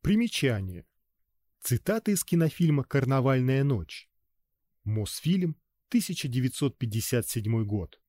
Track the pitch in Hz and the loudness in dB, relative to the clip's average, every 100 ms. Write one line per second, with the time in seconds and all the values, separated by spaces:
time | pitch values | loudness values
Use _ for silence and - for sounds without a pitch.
0 | 147 208 233 - 139 107 95 87 - _ | 2 0 0 0 0 0 -4 -10 -18 _
1 | _ _ _ _ _ _ - 123 - 220 | _ _ _ _ _ _ -2 0 0 -2
2 | - 202 - 170 160 - 170 143 - 139 | 0 0 2 2 2 2 2 2 2 0
3 | 127 135 127 131 127 135 139 117 80 - | 2 2 4 2 2 2 2 0 -4 -14
4 | - _ _ _ _ _ _ _ 101 107 | -18 _ _ _ _ _ _ _ -4 -4
5 | 101 - 151 185 175 151 _ _ _ 240 | -4 -4 0 0 0 -4 _ _ _ -2
6 | - 175 139 123 127 - 139 - 117 110 | -2 -6 -4 -2 -2 0 -4 -2 -4 -2
7 | - 123 - 117 107 113 104 104 82 _ | 0 -2 -2 -4 -2 0 0 -4 -6 _